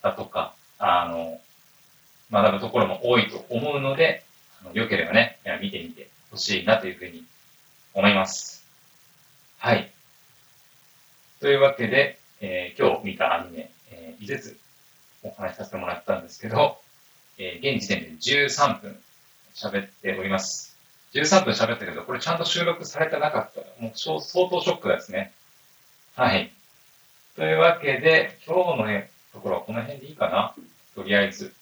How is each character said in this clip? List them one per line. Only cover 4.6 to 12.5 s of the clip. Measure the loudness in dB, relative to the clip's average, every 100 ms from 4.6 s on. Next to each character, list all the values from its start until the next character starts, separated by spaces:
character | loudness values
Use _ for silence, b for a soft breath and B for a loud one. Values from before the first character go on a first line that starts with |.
あ |
の、 | -8
良 | -4 -2
け | -2
れ |
ば | 2
ね、 | 2 2 -2
い | -8
や、 | -6
見 | -6
て | -8
み | -12
て | -16 -20 _ _
ほ | -8
し | -4 -2
い |
な | 2 2
と | 0
い |
う | -10
ふ |
う | -14
に | -16 -20 _ _ _ _ _ _
思 | 2 4
い |
ま | 4 0
す。 | -4 -10 -16 _ _ _ _ _ _ _ _ _ _
は | 0
い。 | 0 0 _ _ _ _ _ _ _ _ _ _ _ _ _ _ _
と | 4
い | 6
う |
わ | 6
け | 6 2
で、 | 4 2 -2 _ _
え | -8